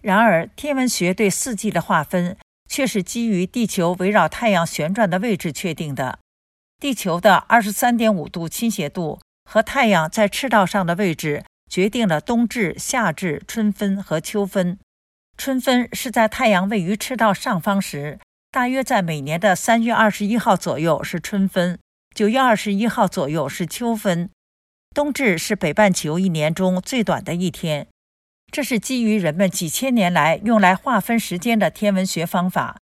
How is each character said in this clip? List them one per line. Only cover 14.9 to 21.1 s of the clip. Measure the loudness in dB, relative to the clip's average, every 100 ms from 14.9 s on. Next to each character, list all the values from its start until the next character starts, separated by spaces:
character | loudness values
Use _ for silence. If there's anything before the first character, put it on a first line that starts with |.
| _ _ _ _ -10
春 | -4 -2
分 | 2 2 0
是 | -6 -4
在 | 0 0
太 | 2 2
阳 | 2 2
位 | 0
于 | -2
赤 | -4 -4 2
道 | 2
上 | 2 -2 -2
方 | 0 -2
时， | -2 -8 -8 -12 _ _ _
大 | -2 0
约 | 0
在 | 0 0
每 | 0 -4
年 | -4 0
的 | 2
三 | 2 2 2
月 | 2
二 | 4 2
十 | 2
一 | 0 0
号 | 2
左 | 2 0 -2
右 | 0 0
是 | -2